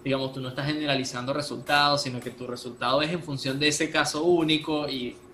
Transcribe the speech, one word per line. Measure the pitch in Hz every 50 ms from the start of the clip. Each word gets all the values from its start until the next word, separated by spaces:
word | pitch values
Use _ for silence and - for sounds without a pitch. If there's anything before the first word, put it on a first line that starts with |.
| -
digamos, | 139 135 135 135 131 -
tú | 139
no | 131 127
estás | 127 - 135
generalizando | 147 151 151 151 147 139 131 127 127 - 123 123 131 143
resultados, | 147 143 - 123 120 131 - 147 147 147 147 143 143 -
sino | 135 123 123
que | - 127
tu | 117 - 127
resultado | 123 120 123 - 127 120 - 127 123 131 143
es | 151 156
en | 175 170 -
función | 151 139 131 - 135 131 139
de | 147
ese | 151 151 - 160 151
caso | 160 156 147 143 - 151 160
único | 175 180 165 160 156 156 151 156 160 156 151 147
y | 143 135 131 123 120 110 - - -